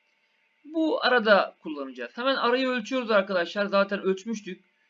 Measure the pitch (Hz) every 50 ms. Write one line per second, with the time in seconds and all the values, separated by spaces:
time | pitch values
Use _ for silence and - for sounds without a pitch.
0 | _ _ _ _ _ _ _ _ _ _ _ _ _ 294 311 330 320 311 466 -
1 | - 240 254 247 208 220 208 190 151 - - _ _ 170 151 143 139 135 127 123
2 | 120 117 - 233 240 269 269 - - 240 247 262 262 254 254 247 214 - 262 262
3 | 247 214 220 202 190 196 196 180 170 170 - 208 202 196 196 196 196 196 202 185
4 | - 190 190 190 - 226 226 - - 175 185 - _ _ _ _ _